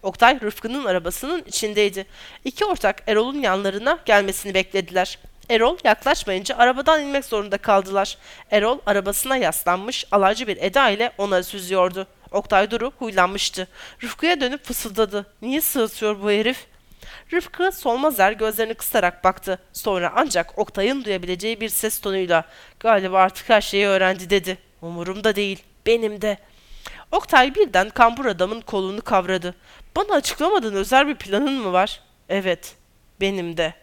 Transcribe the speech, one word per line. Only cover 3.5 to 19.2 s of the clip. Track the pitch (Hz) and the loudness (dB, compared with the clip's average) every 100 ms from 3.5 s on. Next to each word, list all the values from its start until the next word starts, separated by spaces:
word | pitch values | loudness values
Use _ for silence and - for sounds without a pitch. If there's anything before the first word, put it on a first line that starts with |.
| 190 196 196 240 330 - | 0 -2 -2 -2 -2 4
gelmesini | 208 196 185 202 | 4 4 -4 -2
beklediler. | 190 190 196 180 180 180 - - - - | -2 0 -4 -2 -2 -2 -4 -20 -20 -2
Erol | 220 233 359 | 2 2 2
yaklaşmayınca | 254 214 269 311 - 185 190 247 | 2 2 2 0 0 -4 -4 4
arabadan | 240 254 277 311 | 4 4 2 2
inmek | 285 277 | 2 -4
zorunda | 262 220 208 196 | -2 -6 -4 -4
kaldılar. | - 196 190 196 196 - - - - | 2 2 4 -2 -2 -6 -18 -20 0
Erol | 208 208 277 - | 2 2 0 0
arabasına | 202 190 202 262 262 | 0 0 -4 -2 0
yaslanmış, | 185 - - 180 208 - - | 0 0 -2 -2 -2 -8 0
alaycı | 202 190 214 240 | 4 4 2 -4
bir | 185 | -4
eda | 180 226 254 | 0 4 4
ile | 202 233 - | 2 -2 -2
onları | 202 185 | 0 0
süzüyordu. | 180 202 180 190 180 180 190 _ - | -2 -10 -4 0 2 0 -12 _ -6
Oktay | 196 - 196 208 | -6 2 2 2
Duru | 226 240 - | -2 -6 -6
huylanmıştı. | 226 190 180 196 - - 185 - - - | -4 2 2 0 -6 -6 -12 -14 -20 -14
Rıfkı'ya | 233 - 320 349 | -14 -2 0 0
dönüp | 262 277 | 0 -4
fısıldadı. | - 240 226 196 214 202 202 _ | -8 -8 -6 -2 -2 -2 -8 _
"Niye | 220 277 | -4 -2
sığıtıyor | - 277 220 - 214 208 | -2 0 -2 -2 -4 -2
bu | 202 | 0
herif?" | 208 220 262 - _ _ - - - - | 0 0 -4 -10 _ _ -20 -20 -20 -4
Rıfkı | 339 - - 359 | -4 -4 -2 -2
Solmazer | 370 277 240 302 233 190 | 0 -2 0 0 4 2
gözlerini | 214 220 202 220 | 2 -4 -2 -4
kısarak | 226 - 233 180 175 | -4 -2 0 0 2